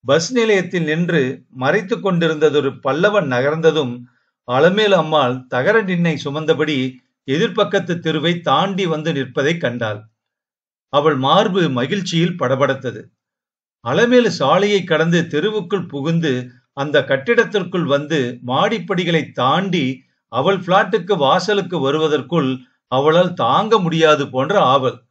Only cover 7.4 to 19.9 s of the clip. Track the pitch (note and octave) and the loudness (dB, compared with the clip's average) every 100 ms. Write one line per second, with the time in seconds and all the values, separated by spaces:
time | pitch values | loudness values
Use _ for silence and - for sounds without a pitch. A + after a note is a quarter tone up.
7.4 | A3 F#3+ G3+ G3 E3+ E3+ E3 D3+ D3+ F3 | -2 0 0 -2 -2 -6 -4 -2 -2 -2
8.4 | E3 C#3 F#3+ G3 F#3 D#3 D#3 C#3 C3 C#3 | 0 0 0 -2 -2 -2 -4 -4 -4 -2
9.4 | C#3 E3+ C#3+ A#2+ A2+ G#2 - _ _ _ | -2 -2 -4 -4 -6 -6 -12 _ _ _
10.4 | _ _ _ _ _ C#3+ D3 C#3 C3+ E3+ | _ _ _ _ _ 2 2 2 2 2
11.4 | G#3+ F#3 D#3+ B2+ B2 G3+ F3 E3 E3+ F3+ | 2 2 0 0 -2 -4 -2 0 0 0
12.4 | B2+ C3+ C3+ C3 B2+ A2 - _ _ _ | -2 0 0 0 -6 -10 -16 _ _ _
13.4 | _ _ _ _ A#2 F3 A#3+ B3 A3+ E3 | _ _ _ _ -4 0 4 4 4 0
14.4 | C#3 E3+ G#3 G3+ - D#3 E3 E3+ D3 D3 | 2 2 4 0 0 0 4 2 0 -2
15.4 | F#3+ G#3+ E3+ G3 A#2 C3+ C#3 E3 D#3+ B2+ | -2 -4 -4 -6 -4 -6 -2 0 0 -2
16.4 | B2 - _ - C#3+ C#3+ C3+ C3+ C3+ A#3 | -6 -18 _ -8 0 0 2 -2 2 2
17.4 | F3+ G3+ F3 F#3 D#3+ C#3+ D3 D#3+ B2 B2 | 2 -2 -4 -4 0 -2 0 -2 -2 -6
18.4 | B2 C3+ G3+ A3 E3+ F3+ F3 E3 B2 - | -4 0 0 -2 -4 -4 0 -2 -2 -2
19.4 | B2+ D#3 G3 F3 C3 | 0 0 0 -2 -2